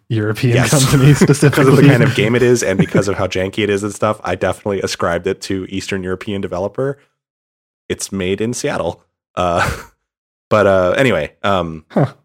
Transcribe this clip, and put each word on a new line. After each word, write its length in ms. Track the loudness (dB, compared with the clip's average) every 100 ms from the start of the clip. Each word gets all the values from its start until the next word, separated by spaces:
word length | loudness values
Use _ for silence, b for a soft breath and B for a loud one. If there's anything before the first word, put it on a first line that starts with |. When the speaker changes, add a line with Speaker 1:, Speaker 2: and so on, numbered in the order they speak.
| -6
Speaker 1:
European 480 | -4 -2 -2 0 2
Speaker 2:
Yes. 140 | 2
Speaker 1:
company 420 | 2 2 4 4
Speaker 2:
<laughs> 20 | 6
Speaker 1:
specifically. 500 | 4 4 2 4 4
Speaker 2:
Because 20 | 6
of 40 |
the 60 | 6
kind 120 | 6
of 120 | 4 2
game 200 | 0 2
it 60 |
is 220 | 4 2
and 160 | 2 0
because 280 | 0 0 0
of 60 | -2
how 100 | -2
janky 320 | -4 -4 -2
it 100 | -2
is 140 | -2
and 100 | -4
stuff, 260 | -4 -2 -2
I 120 | -6 -4
definitely 440 | -4 -4 -4 -4
ascribed 460 | -4 -4 -2 -2 -4
it 140 | -6
to 240 | -6 -8 -8
Eastern 320 | -10 -6 -6
European 360 | -6 -8 -8 -8
developer. 560 | -6 -6 -6 -6 -8 -8 _ _ _ _ _ _ _ _ -10
It's 220 | -10 -8
made 280 | -6 -4 -4
in 120 | -6
Seattle. 500 | -6 -6 -6 -6 -8 _ _ _ -4
Uh, 340 | -2 0 -2 B B _ _
<laughs> 360 | _ _ _ 0
but, 160 | 2 4
uh, 300 | 4 2 2
anyway, 360 | 0 0 -4 _
um, 420 | -2 -2 -2 -8 -8
Speaker 1:
Huh. 220 | -2 -2 -4